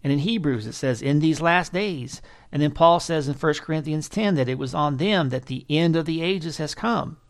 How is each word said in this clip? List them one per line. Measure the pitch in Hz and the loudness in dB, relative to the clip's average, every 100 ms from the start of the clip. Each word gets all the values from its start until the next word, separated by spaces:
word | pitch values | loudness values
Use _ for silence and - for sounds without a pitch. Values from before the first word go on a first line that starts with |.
And | 143 | 0
in | 143 | 0
Hebrews, | 165 226 151 120 110 | 0 0 0 -2 -4
it | |
says, | - 135 117 | -4 -2 -2
"In | 135 147 | 2 2
these | 160 151 | 4 2
last | 170 175 175 | 2 2 0
days." | 180 208 160 123 - - - - | -4 -4 -4 -8 -12 -18 -20 -8
And | 139 | 0
then | 147 | 0
Paul | 143 165 170 | 6 6 6
says | - 165 143 | 2 -2 -2
in | |
First | 147 165 151 | -2 0 -2
Corinthians | - 156 147 156 147 | -2 -4 -2 -6 -4
ten | 202 208 165 | -2 2 2
that | 123 | 0
it | 131 | -2
was | 135 | -4
on | 139 147 135 | -2 0 0
them | 185 202 143 | 0 2 2
that | 127 - | -2 -6
the | 131 - | -10 -2
end | 151 170 165 | 2 4 2
of | |
the | 160 160 | 0 -2
ages | 170 190 165 147 | -2 -2 -4 -6
has | 151 | -8
come. | - 226 233 170 160 | -4 -2 -2 -4 -10